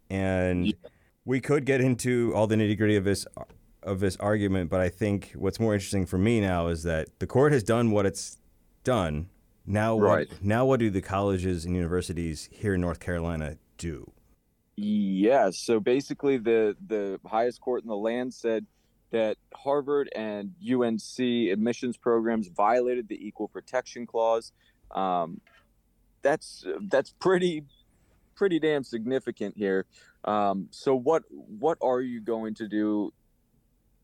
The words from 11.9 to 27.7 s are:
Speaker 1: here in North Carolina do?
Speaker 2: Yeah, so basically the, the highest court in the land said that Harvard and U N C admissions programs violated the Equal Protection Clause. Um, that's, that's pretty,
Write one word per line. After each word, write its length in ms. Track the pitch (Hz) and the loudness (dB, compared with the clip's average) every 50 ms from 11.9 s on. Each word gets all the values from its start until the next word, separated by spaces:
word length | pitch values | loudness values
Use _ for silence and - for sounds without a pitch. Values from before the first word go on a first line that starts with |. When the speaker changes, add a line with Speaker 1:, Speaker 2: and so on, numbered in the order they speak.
| 87 90 87 - 90 85 85 82 78 73 - - | -2 -2 -2 -4 -6 -4 -4 -4 -6 -8 -10 -16
Speaker 1:
here 220 | - - - 104 95 | -14 -6 -4 -2 0
in 80 | 90 | 0
North 180 | 87 87 80 - | 0 -2 -4 -4
Carolina 580 | - - 90 85 82 85 85 78 78 73 73 - _ _ _ - | -6 -6 -4 -4 -4 -4 -4 -4 -6 -6 -8 -12 _ _ _ -12
do? 340 | 87 85 76 62 - - - _ _ _ _ _ _ _ _ _ _ _ _ | -10 -10 -10 -10 -12 -18 -20 _ _ _ _ _ _ _ _ _ _ _ _
Speaker 2:
Yeah, 760 | - 104 104 107 104 101 98 95 95 98 110 131 139 113 95 | -8 -4 -2 0 0 0 0 2 2 4 4 6 6 4 2
so 280 | 87 - - - 117 110 | 0 -2 -2 0 0 2
basically 580 | 95 123 123 139 139 - - - - 139 139 127 | 2 2 0 0 0 -4 -8 -2 0 0 0 2
the, 380 | 107 117 113 113 110 107 98 - 98 90 | 2 2 2 2 2 0 0 -4 -6 -6
the 320 | 110 104 101 101 95 - - - | -4 -4 -4 -4 -6 -8 -10 -6
highest 340 | 110 113 120 123 117 - | -2 -2 0 -2 -2 -4
court 220 | - 135 123 113 - | -4 -4 -4 -4 -4
in 60 | 117 | -6
the 60 | 110 | -6
land 380 | 101 104 113 117 123 127 127 120 | -4 -2 -2 -2 -2 -4 -6 -8
said 320 | - - 117 113 107 107 - _ _ _ _ _ _ _ _ | -6 -4 -2 -2 -2 -4 -6 _ _ _ _ _ _ _ _
that 260 | - 113 110 107 101 - _ _ - | -2 0 0 0 -2 -4 _ _ -20
Harvard 560 | - - 139 139 147 135 135 147 143 135 - - | -10 -4 -2 -2 0 0 0 0 0 0 -2 -4
and 400 | 107 110 107 104 104 101 101 90 87 | -8 -6 -6 -6 -6 -8 -10 -12 -12
U 220 | 95 113 127 127 120 | -4 -2 0 2 2
N 140 | 117 113 104 | 2 0 -2
C 540 | - - - - 127 123 120 120 117 90 | -6 -10 -6 -4 -2 0 0 0 0 0
admissions 460 | 95 107 110 120 117 - - 123 113 - | 0 0 0 -2 -2 -2 -4 -8 -8 -4
programs 500 | - 127 117 113 113 113 117 110 107 90 | 0 2 2 2 2 2 0 -2 -2 -4
violated 600 | - - 101 107 120 127 123 123 123 123 117 101 | -2 2 2 4 4 2 2 0 -2 -2 -4 -8
the 200 | 107 - - 107 | -10 -10 -10 -14
Equal 220 | - - 107 - | -10 -8 -10 -8
Protection 580 | - 95 - - - 127 - - - 123 120 110 | -8 -14 -14 -6 -6 -6 -6 -6 -10 -12 -12 -6
Clause. 440 | - 117 113 113 113 113 113 - - _ _ _ _ _ _ - | -2 0 2 2 2 0 -2 -6 -16 _ _ _ _ _ _ -8
Um, 520 | - 92 95 92 90 87 85 82 87 - - _ _ _ _ _ _ _ _ _ _ _ _ _ _ _ - | -4 -2 -2 0 0 0 -2 -2 -6 -12 -16 _ _ _ _ _ _ _ _ _ _ _ _ _ _ _ 0
that's, 420 | 139 151 160 - - - - - 92 78 82 104 95 | 0 0 0 -2 -10 -18 -12 -8 -8 -8 -6 -4 0
that's 220 | - 135 139 - - _ | 2 2 2 0 -6 _
pretty, 440 | - 175 190 175 180 180 165 151 147 - | 0 2 2 4 2 2 0 -2 -8 -12